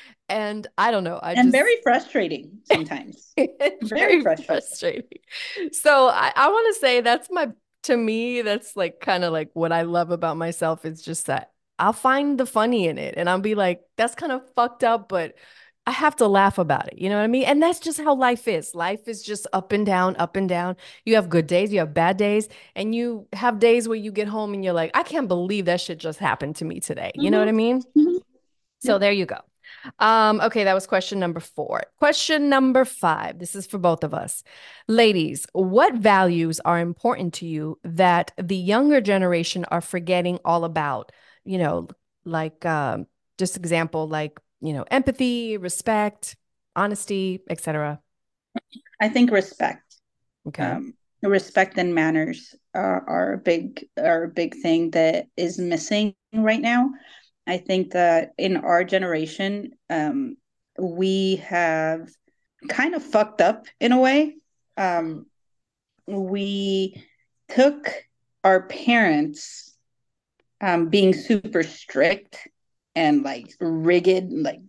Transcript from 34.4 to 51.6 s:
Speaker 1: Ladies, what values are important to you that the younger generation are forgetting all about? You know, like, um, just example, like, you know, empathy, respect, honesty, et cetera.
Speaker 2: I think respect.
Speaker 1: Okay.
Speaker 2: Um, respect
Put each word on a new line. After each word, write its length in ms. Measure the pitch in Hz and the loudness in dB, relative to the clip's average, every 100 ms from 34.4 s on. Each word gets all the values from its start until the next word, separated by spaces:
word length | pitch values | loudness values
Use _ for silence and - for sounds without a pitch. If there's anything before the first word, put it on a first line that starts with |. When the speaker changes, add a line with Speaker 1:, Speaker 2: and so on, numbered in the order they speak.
| - - - - - | -12 -20 -20 -18 -2
Speaker 1:
Ladies, 580 | 226 226 190 156 139 - | 4 4 4 -2 -4 -8
what 400 | 175 190 202 339 | -2 2 4 4
values 640 | 247 214 196 185 170 165 160 | 4 4 6 4 2 0 -2
are 140 | - 170 | 0 0
important 560 | 170 165 233 - 180 | 0 -2 -2 -2 -4
to 120 | - 170 | -6 -8
you 340 | 156 151 - | -6 -6 -10
that 480 | 175 165 185 175 175 - | -10 2 4 4 0 -6
the 180 | 180 190 | -6 -4
younger 440 | 180 214 294 285 | 0 2 4 4
generation 640 | 208 196 185 175 165 180 170 | 4 2 2 0 -2 -4 -4
are 80 | 170 | -4
forgetting 580 | 165 180 170 180 180 180 | -4 -6 0 0 0 -2
all 200 | - 170 | 0 0
about? 460 | 165 160 147 120 104 _ _ _ - | 0 -2 -4 -4 -8 _ _ _ -6
You 120 | 190 | -2
know, 300 | 160 - 170 - _ _ | 0 -2 -6 -16 _ _
like, 400 | 175 165 160 160 | -6 -4 -4 -6
um, 420 | 170 156 139 - - _ _ - | -4 -2 -2 -4 -8 _ _ -6
just 200 | 185 185 | -6 -4
example, 500 | 175 170 160 160 156 | -2 -2 -2 -4 -4
like, 320 | 156 151 - _ _ | -4 -6 -10 _ _
you 100 | 160 | -8
know, 120 | 143 - | -6 -2
empathy, 680 | 262 262 247 254 240 233 214 | 0 0 0 -2 -2 -4 -6
respect, 800 | 180 - - 214 208 208 - - _ _ _ | -6 -6 -2 0 0 -4 -14 -16 _ _ _
honesty, 680 | - 202 202 - 196 190 185 - | -4 -2 -4 -4 -4 -2 -6 -8
et 100 | 170 | -8
cetera. 400 | - 151 147 147 _ _ _ _ _ - - - _ _ | -4 -4 -4 -8 _ _ _ _ _ -16 -16 -20 _ _
Speaker 2:
I 100 | 220 | 0
think 200 | 247 240 | 4 4
respect. 640 | 208 190 - - - _ _ _ _ _ _ - | 4 0 -4 -4 -4 _ _ _ _ _ _ -16
Speaker 1:
Okay. 140 | - | -6
Speaker 2:
Um, 300 | 180 - - - _ _ | -6 -4 -8 -16 _ _
respect 540 | 202 196 190 - | 0 0 2 0